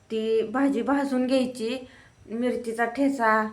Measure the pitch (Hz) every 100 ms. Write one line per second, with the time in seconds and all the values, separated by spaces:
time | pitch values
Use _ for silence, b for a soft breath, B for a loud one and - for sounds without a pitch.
0 | - 220 220 220 214 254 277 240 233 285
1 | 277 254 254 262 254 - 226 262 254 B
2 | B _ - 226 247 226 226 226 233 254
3 | 277 269 220 220 214